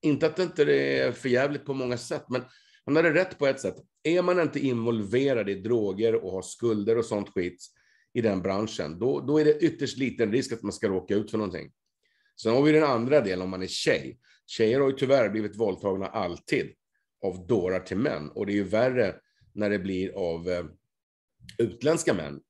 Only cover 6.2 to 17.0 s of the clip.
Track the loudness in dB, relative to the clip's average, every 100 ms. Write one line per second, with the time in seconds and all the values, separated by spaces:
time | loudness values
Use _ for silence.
6.2 | -2 -8 -8 -4 -2 0 0 0 0 -4
7.2 | -4 -4 -4 -8 -20 _ _ _ _ -2
8.2 | 0 0 0 -2 -4 -6 -8 -2 -2 -2
9.2 | 0 2 4 4 2 0 -6 -2 -4 0
10.2 | 0 0 -2 -6 -6 -2 0 -2 0 -2
11.2 | 0 -4 -4 -6 -12 _ _ _ _ _
12.2 | _ _ 2 4 6 6 6 2 4 4
13.2 | 4 -2 -4 -6 -6 -2 0 0 -2 -14
14.2 | _ _ _ 0 2 4 2 0 2 4
15.2 | 4 0 -6 -2 -2 0 -2 -2 -4 -4
16.2 | -4 -6 -4 -2 -2 -10 _ _